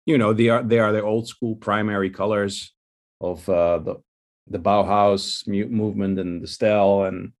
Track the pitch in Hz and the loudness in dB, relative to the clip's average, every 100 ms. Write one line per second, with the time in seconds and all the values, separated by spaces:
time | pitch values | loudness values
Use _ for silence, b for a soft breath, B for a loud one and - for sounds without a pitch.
0 | - 147 107 110 117 117 123 117 107 107 | 0 2 2 4 4 2 2 2 2 0
1 | 104 110 117 - 117 110 - 104 107 104 | 0 -2 -4 -8 -8 -6 -2 -2 0 -2
2 | 95 95 101 104 101 101 - _ _ _ | -4 -2 -2 0 -2 -4 -12 _ _ _
3 | _ - 87 85 90 87 85 85 80 - | _ -10 -8 -6 -2 2 2 0 -4 -10
4 | _ _ _ _ - 98 85 104 90 101 | _ _ _ _ -12 -4 2 2 2 4
5 | 101 98 - - - 98 104 113 107 101 | 4 2 -2 -8 -4 -4 -2 -2 -2 -2
6 | 98 95 90 87 78 - 110 104 98 98 | -2 -2 -4 -8 -10 -2 0 4 4 2
7 | 95 92 98 - | 0 -4 -10 -16